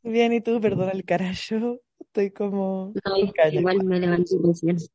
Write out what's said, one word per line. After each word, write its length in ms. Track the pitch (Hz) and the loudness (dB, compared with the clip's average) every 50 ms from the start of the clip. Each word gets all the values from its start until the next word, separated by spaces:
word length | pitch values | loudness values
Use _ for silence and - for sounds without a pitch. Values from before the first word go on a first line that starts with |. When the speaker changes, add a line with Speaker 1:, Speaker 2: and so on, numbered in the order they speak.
| _ | _
Speaker 1:
Bien, 300 | 233 220 233 233 233 233 | 0 2 2 4 4 2
¿y 80 | 233 | 0
tú? 180 | 220 226 226 240 | 0 0 0 2
Perdona 300 | 208 208 196 180 185 190 | 2 0 0 0 -2 -2
el 140 | 190 190 185 | -2 -6 -2
carajo. 720 | - 175 175 185 185 190 - - - 220 220 226 240 240 247 _ _ _ _ | -2 0 0 0 -2 -4 -8 -6 -6 -4 -2 -2 -4 -6 -8 _ _ _ _
Estoy 320 | - _ _ 214 202 202 | -20 _ _ -2 -2 -2
como 640 | 196 - 208 202 196 196 190 190 190 190 190 196 220 202 _ | -2 -4 -4 -2 -2 -2 -2 -2 -4 -4 -6 -8 -10 -8 _
Speaker 2:
No, 60 | 196 | -2
Speaker 1:
con 200 | 190 190 202 196 | 0 0 0 0
caña. 280 | - - 160 156 156 180 | 2 2 2 2 2 2
Speaker 2:
igual 240 | 170 180 185 196 190 | 2 2 2 2 2
me 160 | 185 180 180 | 2 0 2
levanté 360 | 180 175 175 175 180 - - - - | 2 2 2 2 2 0 0 2 2
recién. 340 | 175 170 170 - 165 180 170 160 - | 2 2 2 0 0 0 -2 -4 -10